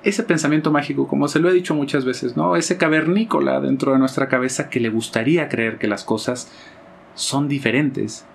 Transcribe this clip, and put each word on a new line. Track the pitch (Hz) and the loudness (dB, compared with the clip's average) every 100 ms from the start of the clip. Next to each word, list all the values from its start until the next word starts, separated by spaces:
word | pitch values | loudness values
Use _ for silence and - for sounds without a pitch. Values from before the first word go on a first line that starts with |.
ese | 220 202 | 0 -2
pensamiento | - 165 151 151 156 | 0 0 2 2 2
mágico, | 147 143 139 135 | 0 0 -2 0
como | 143 147 | 0 2
se | 151 | 2
lo | 175 | 4
he | |
dicho | 180 180 | 2 2
muchas | 151 139 143 | -2 0 0
veces, | 131 123 123 156 | -2 -2 -4 0
¿no? | 165 170 | 2 2
Ese | 165 175 | 0 0
cavernícola | 160 156 156 196 226 156 135 135 | 2 2 2 0 0 0 0 0
dentro | 139 131 135 | 0 0 2
de | 135 | 2
nuestra | 131 135 135 | 2 0 0
cabeza | 131 127 131 139 | 0 0 -4 -4
que | 123 | -2
le | 113 | 0
gustaría | 110 113 113 117 165 143 | -2 -2 -2 2 2 0
creer | 117 113 113 | -2 -2 -2
que | 107 | -4
las | 101 | -4
cosas | - 110 - 123 - - - - - - - | -2 -2 -2 -6 -10 -20 -20 -20 -20 -20 -20
son | - - 139 143 | -10 -4 -2 -2
diferentes | 139 131 123 151 123 107 - - | 0 0 0 0 -2 -6 -8 -18